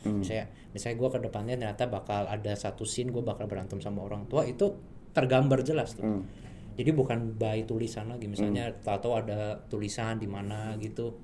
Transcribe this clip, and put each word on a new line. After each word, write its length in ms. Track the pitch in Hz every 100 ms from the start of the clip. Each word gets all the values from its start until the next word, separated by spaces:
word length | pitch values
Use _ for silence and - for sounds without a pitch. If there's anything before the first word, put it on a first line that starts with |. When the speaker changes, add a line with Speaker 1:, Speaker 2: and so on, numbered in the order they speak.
Speaker 1:
Hmm. 160 | 107 104
Speaker 2:
Misalnya, 260 | 95 110 107 - -
misalnya 260 | 101 120 117
gua 100 | 127
kedepannya 460 | 127 113 107 107 123
ternyata 280 | 110 101 123
bakal 380 | 104 - 104 101
ada 260 | 107 107
satu 320 | 104 104 95
scene 240 | 107 - 123
gua 120 | 120
bakal 220 | 117 101 107
berantem 340 | 98 95 98
sama 200 | 104 101
orang 220 | 98 104 104
tua, 180 | 139
itu 320 | 135 123 196 - - - -
tergambar 500 | - 131 131 139 131
jelas 300 | 131 156 113
tuh. 100 | - 107
Speaker 1:
Hmm. 180 | 104 92 - - - -
Speaker 2:
Jadi 160 | - 127
bukan 420 | 156 131 117 117
by 300 | 110 110 110
tulisan 440 | 110 113 113 110 107
lagi, 140 | 123 104
misalnya 420 | 101 104 104 117
Speaker 1:
Hmm. 100 | -
Speaker 2:
tahu-tahu 300 | - 101 120 117
ada 200 | 110 107 104 107 -
tulisan 500 | 110 104 - 113 113
di 80 | 110
mana 500 | 98 101 107 107 107
gitu. 400 | 107 107 117 117